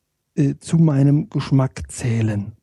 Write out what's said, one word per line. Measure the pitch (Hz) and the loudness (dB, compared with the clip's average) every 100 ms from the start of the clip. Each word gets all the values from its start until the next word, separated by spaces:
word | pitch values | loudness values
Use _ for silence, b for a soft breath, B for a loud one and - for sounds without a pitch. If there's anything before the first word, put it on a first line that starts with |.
| _ _ _ - | _ _ _ -2
äh, | 139 143 | -2 -2
zu | - 165 | -2 2
meinem | 160 135 143 147 - | 4 4 2 2 0
Geschmack | 151 - 135 131 - - | -6 0 0 0 -4 -14
zählen. | - 123 117 110 104 98 - | -8 -4 -2 -2 -4 -8 -14